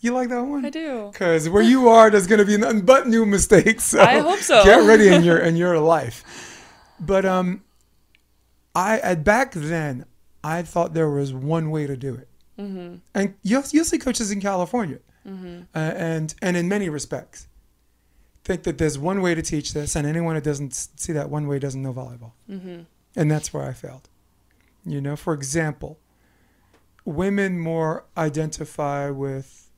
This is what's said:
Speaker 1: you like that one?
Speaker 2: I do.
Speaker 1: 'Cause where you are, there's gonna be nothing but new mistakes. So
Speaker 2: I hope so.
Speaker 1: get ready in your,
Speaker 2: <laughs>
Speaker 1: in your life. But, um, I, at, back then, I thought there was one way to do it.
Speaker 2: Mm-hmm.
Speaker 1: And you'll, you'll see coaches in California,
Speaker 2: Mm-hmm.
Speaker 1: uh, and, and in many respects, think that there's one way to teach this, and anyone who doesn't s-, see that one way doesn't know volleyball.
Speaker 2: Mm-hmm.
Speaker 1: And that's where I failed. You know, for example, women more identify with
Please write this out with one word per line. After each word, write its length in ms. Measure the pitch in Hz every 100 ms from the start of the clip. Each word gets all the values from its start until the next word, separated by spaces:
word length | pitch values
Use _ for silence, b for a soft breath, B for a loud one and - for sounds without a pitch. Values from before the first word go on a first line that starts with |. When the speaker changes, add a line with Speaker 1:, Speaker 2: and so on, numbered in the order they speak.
Speaker 1:
you 100 | 233
like 180 | 254 247
that 120 | 240
one? 240 | 254 285 262
Speaker 2:
I 40 |
do. 400 | 311 320 254 208
Speaker 1:
'Cause 340 | - 180 165 156
where 140 | 196
you 260 | 220 262 247
are, 200 | 226 220
there's 180 | 208 180
gonna 180 | 214 202
be 120 | 208
nothing 240 | 233 220
but 260 | 180 262 277
new 180 | 226 220
mistakes. 600 | 202 - 196 220 220 -
So 160 | -
Speaker 2:
I 180 | 202 277
hope 200 | 302 381
so. 240 | 302 262
Speaker 1:
get 220 | 196 233 208
ready 200 | 220 202
in 160 | 185
your, 140 | 170 170
Speaker 2:
<laughs> 100 | 170
Speaker 1:
in 60 | 165
your 240 | 180 170
life. 440 | 156 165 127 - - B B B B B B _
But, 260 | 160 196 190
um, 380 | 185 180 190 _ _ _ _ _ _ _ _ _ _ _ 175
I, 240 | 185 220
at, 240 | - 180
back 300 | 151 214 262
then, 520 | 185 147 165 151 127 - _ _ _
I 200 | 151 165
thought 300 | 165 - 170
there 160 | 160 156
was 200 | 143 139
one 360 | 131 139 165 160
way 180 | 156 143
to 80 | 135
do 200 | 135 117
it. 120 | - _ _ -
Speaker 2:
Mm-hmm. 380 | 202 190 175 175 _ -
Speaker 1:
And 180 | 196 196
you'll, 220 | - 247 277
you'll 120 | 294 330
see 120 | 339
coaches 320 | - 233 214
in 80 | 202
California, 580 | 196 190 175 247 202 131 _ _ -
Speaker 2:
Mm-hmm. 340 | 190 180 175 180
Speaker 1:
uh, 60 | 160
and, 560 | 156 175 170 160 156 -
and 140 | 185 175
in 100 | 175
many 200 | 202 190
respects, 580 | 151 - 139 - - - _ _ _ _ _ _ _ _ _
think 180 | - 185
that 140 | - 143
there's 220 | 160 139
one 220 | 151 196
way 120 | 180
to 80 | 165
teach 320 | 156 156 139
this, 220 | 151 147 165
and 100 | 147
anyone 300 | 160 165 160
who 60 |
doesn't 300 | 143 139 143
s-, 160 | - - _
see 160 | -
that 160 | 151 143
one 160 | 147 147
way 100 | 143
doesn't 240 | 139 131
know 120 | 135
volleyball. 400 | 123 127 120 113 _ _
Speaker 2:
Mm-hmm. 340 | 196 185 170 170 _ _ -
Speaker 1:
And 160 | 156
that's 220 | 151 -
where 100 | 151
I 80 | 139
failed. 340 | 127 - 131 _ _ _ _ _ _ _ _ -
You 140 | 147
know, 140 | 139 147
for 180 | -
example, 640 | 156 135 156 156 143 147 151 _ _ _ _ _ _ _ _ _ _ -
women 520 | 151 190 202 196 180
more 460 | 165 165 160 160 - -
identify 920 | 156 147 156 - 147 - 147 143 143
with 600 | 139 139 135 135 _ _